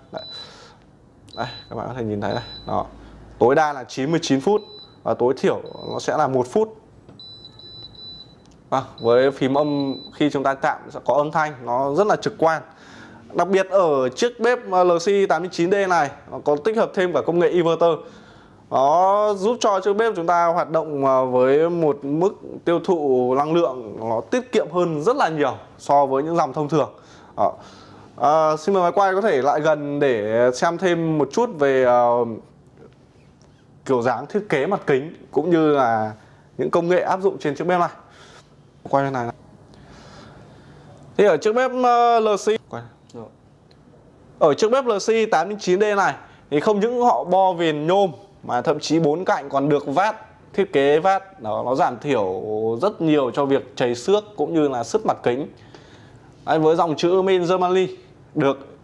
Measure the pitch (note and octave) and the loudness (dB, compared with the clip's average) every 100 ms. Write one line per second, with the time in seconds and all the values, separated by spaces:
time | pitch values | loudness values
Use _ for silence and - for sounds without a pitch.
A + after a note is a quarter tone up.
0 | - - - - - - - - - _ | -18 -16 -16 -18 -20 -20 -20 -20 -20 _
1 | _ _ - - B2 - - A2+ A2 B2+ | _ _ -16 -10 -10 -12 -14 -10 -10 -8
2 | A2+ G#2 G#2 A2+ - - - G2+ - - | -6 -4 -4 -6 -8 -14 -6 -6 -6 -12
3 | - - - - A#2 C#3+ D3+ C#3+ A#2+ - | -20 -20 -18 0 2 4 2 -2 -10 -6
4 | C3+ E3 - C3+ D#3+ G#3 - - - - | -2 -2 0 0 2 0 -2 -18 -20 -10
5 | A2+ A2+ A#2+ C3+ F#3+ G#2+ - - - A#2+ | -6 0 0 0 -2 -2 -6 -14 -10 -8
6 | - C3+ C#3+ C3 B2 - A3 - - - | -4 -2 0 0 0 -2 -2 -6 -20 -20
7 | - - - - - - - - - - | -20 -20 -20 -20 -20 -20 -20 -20 -20 -20
8 | - - - - - - - C3 C3 - | -20 -20 -20 -20 -20 -20 -6 -4 -4 -4
9 | A#2 A#2+ C3+ C3 C3+ C#3 D3+ C#3+ C#3 C3 | 2 4 4 0 0 0 0 -2 -4 -6
10 | - - D3+ C#3 C3+ C3+ - - - C#3+ | -10 -2 -2 0 -2 -2 -2 -4 -10 -8
11 | - C3 D3 D#3+ D3+ C#3 A#2+ A#2+ C#3 D3 | -2 0 0 -2 -4 -6 -6 -4 -2 0
12 | G#3 D#3+ D3 - D#3+ D#3 - - - - | 0 0 -2 -2 0 0 -6 -20 -20 -20
13 | - - - - F3 F#3+ F#3+ F#3+ E3+ C#3 | -20 -20 -8 -4 0 0 2 2 2 2
14 | B2+ B2 A#3+ A#3+ A#3 B3 G#3 F#3 F3+ E3+ | 0 -2 -4 0 0 0 0 2 2 2
15 | G3 G3+ F#3+ D#3+ F3+ - E3+ G3+ F#3+ F3 | 2 2 2 0 -2 -2 0 0 2 0
16 | C#3+ - - C3 - D3 G#3+ A3 F#3 - | 0 -6 -16 -6 -2 0 0 0 0 0
17 | F3+ D3+ A#2+ E3+ E3 E3+ E3 E3 E3+ D3+ | 0 0 0 2 2 2 2 2 2 0
18 | - - - - - - - B2 C#3 D#3+ | -6 -20 -20 -20 -20 -20 -4 0 2 4
19 | F#3+ G3+ G#3+ G3+ G3 A#3+ A3+ F#3+ G#3 G3+ | 2 2 0 0 -2 0 0 0 0 0
20 | A3+ F#3 E3+ F3 E3+ E3+ C#3+ D#3+ D#3 C#3+ | 0 0 0 2 2 0 0 -2 -2 -2
21 | C3+ C3 C3 B2+ B2+ C#3+ E3 F3 D#3 C#3 | 2 2 2 2 4 4 2 2 0 -2
22 | C#3 D3+ F#3+ G#3+ C#3 B2+ E3 E3+ E3 E3+ | -2 -2 -2 -2 -12 -8 -2 -2 0 0
23 | D3 B2+ B2 C3 D3 E3+ D#3+ B2+ A2 G#2+ | 2 2 2 0 0 0 0 -4 -10 -8
24 | A2+ A2+ A#2 B3 A#3+ A3 E3 F3 F3 D3+ | -4 -4 -2 -6 -2 -2 -2 -2 -2 0
25 | D#3+ C4+ G3 D#3+ C3+ G#2+ - - - C#3+ | 0 0 0 0 -2 -2 -12 -10 0 2
26 | C#3 C3 D#3 E3+ D3+ C3 D3 D#3 B2 - | 2 0 0 -2 -2 -4 -2 0 -2 -6
27 | - - - - G2+ - - - - - | -20 -20 -12 -2 -2 -2 -14 -20 -20 -20
28 | - - C#3 D#3 D#3 D#3 - G3 F3 F3+ | -20 -2 0 2 2 0 0 0 2 2
29 | G3 F#3+ G#3+ D3 C3 C#3 D#3 D3+ C#3+ C#3+ | 0 2 0 2 2 2 2 0 -2 0
30 | C#3+ A#2 G#2 A2+ B2 B2+ E3+ E3+ F#3 E3+ | 0 0 0 2 2 2 -2 0 0 0
31 | E3 D#3 C3+ - A#3 E3+ C#3+ C3 B2+ B2 | 0 0 0 0 -2 0 2 4 4 4
32 | B2 A#2+ A#2 A2 - - _ - - _ | 4 2 -2 -6 -14 -20 _ -20 -20 _
33 | _ _ - _ - _ _ - - B2+ | _ _ -20 _ -20 _ _ -12 -2 0
34 | A#2 A#2 C#3 G#3 G#3 D3+ D3+ G3 - C3+ | 2 -2 -4 -6 -2 -2 0 -2 0 0
35 | D#3 - - - E3 E3+ D#3 C#3+ B2 A2+ | -2 -10 -8 -4 0 2 4 4 2 0
36 | G#2+ G#2+ - - _ - - F3+ E3+ F3+ | -2 -8 -18 -20 _ -6 -2 0 2 0
37 | - F#3 G3 - D#3 C#3 E3+ F3+ E3 - | 0 0 -2 -2 -4 -4 -2 0 -2 -6
38 | - - - - - - _ _ - C#3 | -20 -20 -20 -20 -20 -20 _ _ -4 -2
39 | C#3 C3 A#2 - - - - - - - | 0 -4 -6 -10 -16 -20 -20 -20 -20 -20
40 | - - - - - - - - - - | -20 -20 -20 -20 -20 -20 -20 -20 -20 -20
41 | - - G#3 D#3 G#3+ A#3 C4 B3+ B3 A#3+ | -6 2 4 4 2 0 0 2 2 4
42 | A#3+ A#3 A3 G3 G#3+ A3 - A#2+ A#2 - | 4 4 2 0 -2 -4 -6 -14 -14 -20
43 | - A#2+ A2 - _ _ _ - - - | -20 -18 -18 -20 _ _ _ -20 -20 -20
44 | - - - - E3+ C#3 G#3+ B3+ B3+ G3+ | -20 -20 -20 2 2 4 2 2 0 -2
45 | G#3 A3 A3 D#3+ F3 G#3 F#3 F3+ G#3 G3+ | 0 0 2 0 0 -4 0 2 2 2
46 | F3 C3+ - - - D3 G#3+ G#3 A3 B3 | 0 -2 -12 -20 -4 0 2 2 0 2
47 | A#3+ B2+ E3 F#3 F#3+ E3+ E3+ D3 D#3 F#3+ | 2 2 2 2 2 2 -2 0 0 2
48 | G3 - - - A#2+ A#2+ B2 - - D#3 | 0 -2 -20 -16 -6 -2 -2 -2 0 2
49 | D#3+ D#3 F#3+ F#3+ C#3 C#3 C#3 D3 C#3+ C#3 | 2 0 0 -2 -2 -2 0 0 0 0
50 | G#3 G#3+ - - - - F#3+ - C#3 D3+ | 0 -2 -12 -20 -8 -4 0 2 4 4
51 | F#3+ F#3+ F#3+ - G#2+ A2 A#2+ C3+ E3 A#2+ | 2 0 -2 -12 -8 -4 -2 0 0 -2
52 | D3 B2+ G2 F#2+ G#2+ G#2+ A2 A#2 E3+ - | -2 -2 0 -4 -6 -4 -2 -2 -2 -2
53 | D#3+ D3 B2+ C3 C#3+ C3+ - - B2 A#2 | 0 2 2 0 0 0 -2 -4 -2 -2
54 | - G#3 G#3 - - E3 D3 B2 A#2 A3 | 0 0 -2 -6 -2 0 0 -2 -4 -2
55 | A3 B2+ - B2 E3+ - - - - - | -2 -2 -2 -4 -6 -14 -20 -20 -20 -20
56 | - - - - - D#3 D#3 E3+ E3+ C#3 | -20 -20 -20 -12 -2 2 2 2 0 0
57 | F3 F#3+ F#3+ F#3 E3+ F#3 F3+ F#3 F#3 - | 0 2 2 0 2 0 0 0 -2 -6
58 | - - - D3+ C#3 C#3 - - | -20 -20 -10 -2 -2 -2 -8 -16